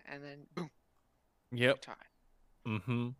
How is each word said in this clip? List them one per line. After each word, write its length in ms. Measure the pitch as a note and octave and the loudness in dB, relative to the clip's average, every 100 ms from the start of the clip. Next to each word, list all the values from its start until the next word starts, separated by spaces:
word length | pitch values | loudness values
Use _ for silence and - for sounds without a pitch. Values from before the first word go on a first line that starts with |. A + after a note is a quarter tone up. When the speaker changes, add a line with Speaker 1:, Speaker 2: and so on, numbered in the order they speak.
| - | -12
Speaker 1:
and 160 | C#3+ | -12
then 240 | C#3+ C#3+ C#3+ | -12 -16 -12
boom. 160 | - D#3+ _ _ _ _ _ _ _ - | -10 -10 _ _ _ _ _ _ _ -6
Speaker 2:
Yep. 80 | A#2+ | 4
Speaker 1:
You're 140 | B2 C#3 | 6 4
tired. 320 | - - - _ _ _ - _ A#2+ | 0 -16 -18 _ _ _ -20 _ -2
Speaker 2:
Mm-hmm. 420 | G#2+ A2 A#2+ A#2+ B2+ | -2 0 0 0 -6